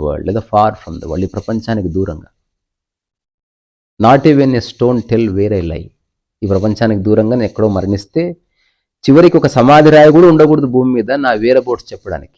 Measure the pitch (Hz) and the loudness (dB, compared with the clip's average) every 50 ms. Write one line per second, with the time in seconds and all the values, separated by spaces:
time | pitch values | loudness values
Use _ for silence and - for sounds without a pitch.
0 | 76 73 71 73 73 87 98 110 107 _ - 104 107 110 107 - - 85 80 - | -6 -6 -6 -6 -6 -6 -6 -6 -6 _ -2 0 0 0 -2 -6 -14 -16 -16 -14
1 | - 80 78 90 95 92 - 101 - - 113 110 110 - 113 107 95 87 80 95 | -12 -10 -8 -6 -6 -8 -8 -10 -10 -8 -8 -8 -6 -6 -6 -6 -6 -6 -6 -6
2 | 95 95 80 80 - _ _ _ _ _ _ _ _ _ _ _ _ _ _ _ | -6 -6 -8 -12 -16 _ _ _ _ _ _ _ _ _ _ _ _ _ _ _
3 | _ _ _ _ _ _ _ _ _ _ _ _ _ _ _ _ _ _ _ - | _ _ _ _ _ _ _ _ _ _ _ _ _ _ _ _ _ _ _ -2
4 | 104 117 131 143 - 160 147 139 139 135 127 117 - - - - 123 123 123 120 | 0 2 2 2 2 2 2 2 2 0 -2 -4 -6 -8 -6 -4 -2 -2 -2 -2
5 | 110 - 117 113 117 107 92 98 101 104 107 95 85 82 80 73 - - _ _ | -4 -4 -4 -2 -2 -2 -4 -4 -4 -4 -4 -4 -6 -6 -8 -10 -12 -16 _ _
6 | _ _ _ _ _ _ _ - 107 98 98 95 98 107 104 - 117 113 107 101 | _ _ _ _ _ _ _ -8 -6 -4 -2 -2 -2 -2 -2 -2 -2 -2 -2 -2
7 | 95 107 107 107 110 110 123 127 110 95 - - 107 107 101 92 92 95 101 95 | -2 0 0 0 0 0 -2 -4 -4 -6 -4 -2 -2 -2 -2 -4 -4 -4 -6 -6
8 | - _ - 160 170 175 170 _ _ _ _ _ _ _ _ _ _ _ _ _ | -6 _ -6 -6 -6 -6 -8 _ _ _ _ _ _ _ _ _ _ _ _ _
9 | - - 135 156 175 170 - 160 143 135 - 131 120 131 147 151 151 156 151 151 | 0 2 4 6 6 6 4 2 0 0 0 2 4 4 6 6 6 6 6 6
10 | 151 156 151 165 180 175 160 156 156 151 156 151 143 127 120 127 127 127 127 120 | 6 6 6 6 6 6 4 4 4 2 2 0 -2 -2 -2 -2 0 0 -2 -2
11 | 107 110 135 143 139 127 117 107 110 120 127 131 120 123 120 110 - - 104 95 | -4 -4 -4 -4 -2 -2 -2 -2 0 0 0 0 0 -2 -6 -8 -8 -14 -20 -18
12 | - 98 87 73 71 - _ | -14 -12 -12 -12 -14 -16 _